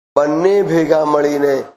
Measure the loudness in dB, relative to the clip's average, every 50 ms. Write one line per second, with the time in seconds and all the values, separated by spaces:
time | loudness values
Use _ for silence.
0 | _ _ -2 -2 0 0 0 0 0 2 2 0 0 0 0 0 0 2 0 0
1 | 0 0 0 0 0 0 0 0 0 0 0 -2 -4 -8 -16